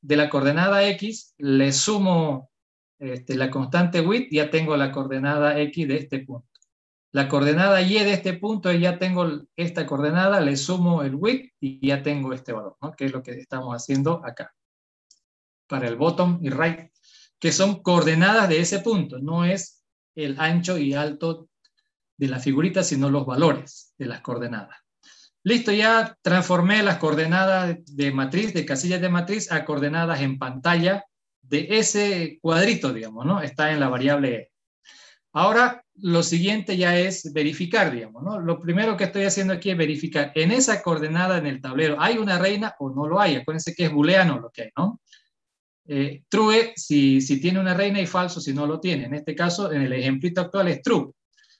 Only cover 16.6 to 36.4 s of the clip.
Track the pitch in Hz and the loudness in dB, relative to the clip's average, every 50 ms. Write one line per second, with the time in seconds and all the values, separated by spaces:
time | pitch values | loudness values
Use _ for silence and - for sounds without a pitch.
16.6 | 160 170 170 - - - _ _ _ _ _ - - _ _ _ - 170 160 - | 0 0 -2 -4 -10 -20 _ _ _ _ _ -20 -20 _ _ _ -2 0 2 2
17.6 | 190 202 208 185 - 180 180 170 156 156 160 160 175 196 214 226 208 180 160 156 | 2 2 2 0 0 2 4 4 4 4 4 4 4 6 6 4 4 4 4 2
18.6 | 175 170 202 196 - 226 226 196 151 139 135 131 135 147 165 170 175 175 190 196 | 2 0 -2 -2 -2 0 0 0 0 -4 -6 -10 -8 -4 -2 0 2 2 0 0
19.6 | - - _ _ _ _ _ _ _ _ _ - 151 143 139 143 160 160 170 175 | -4 -10 _ _ _ _ _ _ _ _ _ -8 -6 -6 -4 -2 -2 0 0 0
20.6 | 170 180 185 170 143 139 139 143 147 151 143 147 - 165 165 160 - _ _ _ | 0 0 -2 -2 0 0 0 0 -2 -4 -4 -4 -4 -6 -6 -6 -10 _ _ _
21.6 | _ _ _ _ _ _ _ _ _ _ _ _ 139 135 127 127 123 139 135 135 | _ _ _ _ _ _ _ _ _ _ _ _ -2 -2 -2 -2 -2 0 2 2
22.6 | 165 185 180 190 175 - - 135 135 139 139 143 135 135 127 127 160 165 143 - | 2 2 2 0 0 0 0 0 2 2 2 0 0 -2 0 2 4 2 2 0
23.6 | - - - - - _ _ _ 139 120 113 - _ - 127 117 117 113 117 107 | -4 -14 -20 -20 -20 _ _ _ -10 -10 -10 -10 _ -8 -8 -6 -6 -8 -8 -10
24.6 | 98 - - - _ _ _ _ _ - - _ _ _ _ _ _ 185 240 240 | -12 -14 -20 -20 _ _ _ _ _ -20 -20 _ _ _ _ _ _ 0 0 2
25.6 | 233 - 202 208 214 220 226 226 220 226 - _ _ 175 170 185 180 - 180 175 | 2 0 0 2 4 4 4 4 2 0 -6 _ _ 2 2 2 2 2 2 2
26.6 | 175 185 208 214 208 202 175 170 - 156 147 147 160 160 170 185 190 190 190 185 | 4 4 4 4 4 2 0 0 0 0 0 0 0 2 2 2 4 4 2 2
27.6 | 185 175 170 170 - - 143 139 143 139 135 135 135 131 135 180 220 214 180 175 | 0 -2 -4 -6 -10 -16 -4 -2 -2 0 0 0 -2 0 0 -2 -2 0 -2 -4
28.6 | 143 - 139 131 - 175 180 180 175 185 175 175 170 180 202 214 - - 170 156 | -4 -2 -4 -4 -2 -2 -2 0 0 0 0 0 0 -2 -4 -6 -4 -4 -4 -4
29.6 | - - 151 143 139 147 151 165 170 165 165 135 139 139 135 135 131 127 127 131 | -4 -4 -4 -2 -2 -2 0 0 -2 -2 -2 -2 -2 -2 -2 -4 -6 -8 -8 -4
30.6 | 131 170 170 170 170 180 196 202 196 _ _ _ _ _ _ _ _ 127 139 147 | 0 2 2 4 4 2 0 0 -4 _ _ _ _ _ _ _ _ _ -2 -2
31.6 | 170 170 208 220 214 - - 208 208 202 196 180 170 151 - - _ 160 160 165 | -2 0 0 2 2 2 0 0 0 0 0 -2 -4 -6 -8 -6 _ 0 2 4
32.6 | 190 220 226 170 - 135 120 113 110 110 110 113 127 151 190 202 156 139 - - | 4 2 2 0 -2 -4 -4 -4 -8 -12 -12 -6 -2 -2 -2 0 -2 -6 -2 -2
33.6 | 151 151 156 151 143 131 127 123 127 139 147 143 139 131 120 110 98 _ _ _ | 0 0 2 0 0 0 0 0 2 2 2 2 2 0 -2 -4 -8 _ _ _
34.6 | _ _ _ _ _ - - - - - _ _ _ _ _ 147 175 202 214 233 | _ _ _ _ _ -20 -20 -20 -20 -20 _ _ _ _ _ 2 2 4 6 6
35.6 | 247 247 247 - _ _ _ - 196 180 170 170 170 - 175 170 | 4 4 2 -4 _ _ _ -8 -2 2 2 2 2 2 0 0